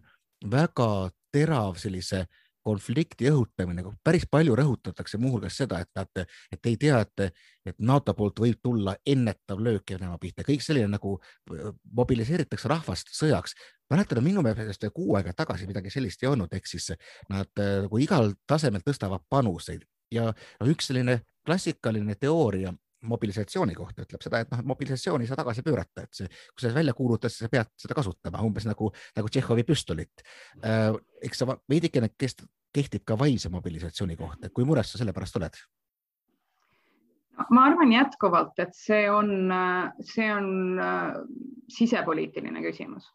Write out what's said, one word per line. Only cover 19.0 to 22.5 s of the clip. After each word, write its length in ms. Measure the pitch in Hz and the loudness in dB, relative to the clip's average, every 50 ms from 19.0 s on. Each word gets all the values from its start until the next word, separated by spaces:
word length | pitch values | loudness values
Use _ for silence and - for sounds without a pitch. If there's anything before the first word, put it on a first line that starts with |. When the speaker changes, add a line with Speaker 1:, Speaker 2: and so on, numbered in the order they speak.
| - 95 95 92 _ - | -2 -4 -4 -4 _ 0
Speaker 1:
panuseid. 560 | 135 139 131 110 87 78 - - 82 85 - _ _ _ _ - | 2 2 2 2 0 -4 -6 -10 -12 -12 -12 _ _ _ _ -6
Ja, 160 | - 117 117 113 110 | -4 -2 -2 -2 -2
no, 340 | - - - - - 104 131 | -6 -10 -20 -10 -2 0 0
üks 240 | 160 - - - | 2 0 0 -2
selline 300 | 131 127 127 123 127 117 - _ _ _ - | -2 0 2 2 0 0 -2 _ _ _ -4
klassikaline 760 | - 165 190 - - - _ - 120 110 107 104 107 101 - | -2 -2 -2 0 -4 -6 _ -2 -2 -2 0 -2 -2 -4 -2
teooria 560 | - 139 160 170 151 110 | 0 2 2 4 4 2